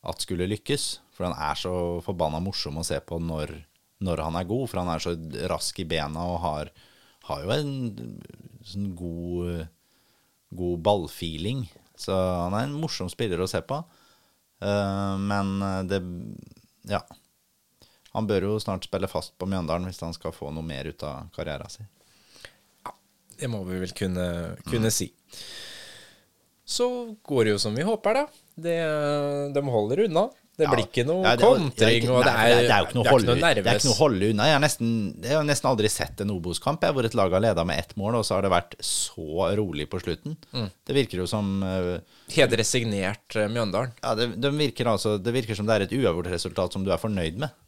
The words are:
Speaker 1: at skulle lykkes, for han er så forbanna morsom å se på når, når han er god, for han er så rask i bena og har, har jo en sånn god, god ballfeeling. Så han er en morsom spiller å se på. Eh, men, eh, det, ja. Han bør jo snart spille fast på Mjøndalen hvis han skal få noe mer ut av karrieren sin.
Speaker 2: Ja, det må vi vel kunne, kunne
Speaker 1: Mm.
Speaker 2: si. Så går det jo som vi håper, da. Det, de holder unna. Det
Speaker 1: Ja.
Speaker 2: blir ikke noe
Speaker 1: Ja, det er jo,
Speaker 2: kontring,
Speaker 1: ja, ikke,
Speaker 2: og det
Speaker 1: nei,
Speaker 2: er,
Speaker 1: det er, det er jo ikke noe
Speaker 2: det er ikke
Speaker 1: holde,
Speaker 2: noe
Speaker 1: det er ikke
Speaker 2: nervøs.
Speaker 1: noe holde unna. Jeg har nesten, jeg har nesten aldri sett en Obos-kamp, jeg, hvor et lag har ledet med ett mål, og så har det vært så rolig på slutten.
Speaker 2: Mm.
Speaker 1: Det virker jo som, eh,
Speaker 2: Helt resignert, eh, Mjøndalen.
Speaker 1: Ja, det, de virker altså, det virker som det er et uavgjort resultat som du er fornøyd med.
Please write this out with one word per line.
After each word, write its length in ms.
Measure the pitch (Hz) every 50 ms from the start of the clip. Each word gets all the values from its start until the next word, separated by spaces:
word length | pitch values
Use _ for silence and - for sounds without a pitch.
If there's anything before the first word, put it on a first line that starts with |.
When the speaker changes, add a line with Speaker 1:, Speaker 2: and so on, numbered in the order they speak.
| -
Speaker 1:
at 160 | - 95 -
skulle 260 | - - 92 85 90
lykkes, 540 | 95 104 101 _ - 143 143 - - - - _ _ _
for 100 | - 90
han 80 | 90 80 76
er 160 | 76 76 76
så 480 | - - 90 90 90 87 87 87 85 -
forbanna 380 | - 95 85 82 78 78 80 90
morsom 320 | 98 - - - 76 71
å 60 | 78 82
se 140 | - 80 71
på 180 | - - 85 82
når, 440 | 82 82 80 78 76 76 78 76 76 _ _ _ _ _ _ _
når 160 | 98 92 85 76 78
han 120 | 80 82
er 80 | 87 92
god, 260 | 87 107 127 135 113
for 80 | - 92 87
han 60 | 87 82
er 60 | 78
så 160 | - 87 87 80 80 78 71 - 76 90
rask 300 | 85 82 - - - -
i 60 | 92
bena 340 | 78 82 80 76 73 76 80
og 200 | 87 87 87 82
har, 280 | 87 80 76 76 76 - _ - - _ _ _ _ _ _ _ -
har 180 | - - 69 73
jo 60 | 92
en 720 | 120 147 147 143 139 135 127 117 101 - - 60 50 50 - - - - - - - - -
sånn 300 | - 92 101 101 98 90
god, 720 | 85 90 85 85 85 85 87 87 87 87 87 87 82 82 82 _ _ _ _ _ _ _ _ _ _ _ _ _ _ _ _ -
god 300 | 87 90 87 87 85 80
ballfeeling. 840 | 104 104 101 82 71 - - 90 85 80 76 85 104 131 139 113 85 - - _ _ _
Så 160 | - - - 95
han 400 | 95 92 92 90 90 87 90 98
er 140 | 107 123
en 120 | 143 143 147
morsom 300 | 160 156 - - 92 90
spiller 300 | - - 120 107 87 82
å 80 | 92 95
se 100 | - 92
på. 180 | - - 139 147 165 _ _ _ _ _ _ _ _ _ _ _ _ _ _ _
Eh, 560 | 101 101 101 101 101 98 98 98 101 98 98
men, 440 | 98 98 101 101 101 98 98 98 98 98
eh, 200 | 98 95 95 95
det, 200 | 90 98 98 90 90 87 87 - - - - - - - _ _ _ _ _ _ -
ja. 120 | 101 95 - _ - _ _ _ _ _ _ _ _ _ _ _ _ _ - _ _ _ _ _ _
Han 140 | - 110
bør 140 | 101 107 95
jo 180 | 92 101 107 107
snart 240 | - - 95 90 -
spille 240 | - - 95 95 92
fast 240 | - 80 76 - _ _
på 80 | 90
Mjøndalen 380 | 98 98 92 85 78 82 87 90
hvis 120 | 92 90 -
han 120 | 85 85 82
skal 180 | - - 80
få 220 | 80 - - 71 78
noe 80 | 80 80
mer 220 | 80 73 67 69
ut 160 | 76 69 - -
av 280 | 73 69 67 78 82
karrieren 380 | _ - - 78 73 - - -
sin. 160 | - - 107 - _ _ _ _ _ _ _ _ _ - - - _ _ _ _ _ _ _
Speaker 2:
Ja, 60 | - - _ _ _ _ _ _ _ - -
det 100 | 143 127
må 140 | 117 104 92
vi 140 | 90 92 92
vel 100 | 92 90 -
kunne, 600 | - 101 92 90 90 90 90 85 85 85 82 - - -
kunne 220 | - - 117 110
Speaker 1:
Mm. 40 | 113
Speaker 2:
si. 200 | 110 - 90 - _ _ _ _ - - - - - - - - - - - - - - - - - _ _ _ _ _ _ _ _ _ _
Så 480 | - - - 247 247 247 247 240 233 214 - _
går 220 | - 147 127 113
det 80 | 107 104
jo 40 | 98
som 140 | 98 113 104
vi 80 | 123 160
håper, 260 | 208 226 - - 202 226
da. 120 | 269 294 294 - - _ _ _
Det, 200 | - 160 170 170 165 165 156 151 151 147 147 147 147 143 143 143 143 143 143 139
de 60 | 143 143 139
holder 320 | 120 110 104 107 131 175 220
unna. 220 | 214 156 165 208 262 - _ _ _ _
Det 80 | - 156
Speaker 1:
Ja. 60 | 147 -
Speaker 2:
blir 140 | - -
ikke 180 | - - 123 120
noe 160 | 139 170 185 185
Speaker 1:
Ja, 120 | 110 120
det 80 | 120 -
er 20 |
jo, 80 | 233 262
Speaker 2:
kontring, 360 | 240 170 135 - - 110 110 117
Speaker 1:
ja, 60 | 117
ikke, 80 | 113 120 127
Speaker 2:
og 60 | 123 123
det 60 | 127 120
Speaker 1:
nei, 120 | 113 110
Speaker 2:
er, 40 | 120
Speaker 1:
det 80 | 120
er, 40 | 120
det 100 | 120 120
er 80 | 110 101
jo 40 | -
ikke 80 | - -
noe 60 | 123 107
Speaker 2:
det 40 |
er 60 | 139 139
ikke 0 |
Speaker 1:
holde, 140 | 123 104
Speaker 2:
noe 80 | 120 120
Speaker 1:
det 80 | - 160
er 160 | 170 143 -
ikke 60 | 95
Speaker 2:
nervøs. 180 | 113 107 104 -
Speaker 1:
noe 120 | 135 110 -
holde 300 | 160 147 113 92 98 110
unna. 120 | 110 104 113
Jeg 80 | 151 156
har 80 | 139 147
nesten, 260 | 147 - - 120 117 117 113 104 90 - -
jeg 140 | 87 117 143
har 60 | 156 151
nesten 240 | 147 143 - - 131
aldri 200 | 127 107 107 107 -
sett 280 | - - - - -
en 120 | 101 104 101
Obos-kamp, 480 | 90 82 90 - - - 135 156 165
jeg, 120 | - - 147
hvor 80 | 135 117
et 80 | 110 113
lag 180 | 117 98 92
har 80 | 90 95 110
ledet 200 | 113 98 85 82
med 100 | 90 76 76
ett 140 | 92 - -
mål, 200 | - 98 104 120
og 100 | 117 104
så 100 | - 104
har 60 | 95
det 100 | 98 98
vært 220 | 90 87 - - - -
så 720 | - - - - - - - - 82 76 78 87 95 85 101
rolig 320 | 104 107 92 76 71 76
på 140 | 73 - 90
slutten. 340 | - 90 82 - _ 143 156 - - _
Speaker 2:
Mm. 200 | - 127 113 92 - _ _
Speaker 1:
Det 120 | - 131
virker 240 | 139 131 - - 90
jo 60 | 90
som, 260 | 90 - 107 104 98 98 98 95
eh, 360 | 92 92 95 90 87 87 85 - _ _ - _ - -
Speaker 2:
Helt 180 | 160 139 123
resignert, 840 | - - 107 - - 127 117 113 104 101 95 92 107 - _ _ -
eh, 120 | 110 107
Mjøndalen. 460 | 104 113 120 113 101 90 104 127 135 113 -
Speaker 1:
Ja, 140 | - 131 113
det, 260 | 107 120 120 104 117
de 80 | 120 139
virker 360 | 139 151 151 135 - - 127 120
altså, 320 | 110 95 - 110 104 101
det 100 | 92 117 117
virker 220 | 131 120 110 110
som 120 | 98 104
det 80 | 107 113
er 40 | 104 98
et 60 | 90 104
uavgjort 400 | 131 131 98 82 87 82 85 90
resultat 400 | 87 - 92 - - 92 87 -
som 100 | 98 95
du 60 | 95
er 60 | 90
fornøyd 400 | 82 - 110 104 95 85 80 80
med. 140 | 107 - 107 - _ _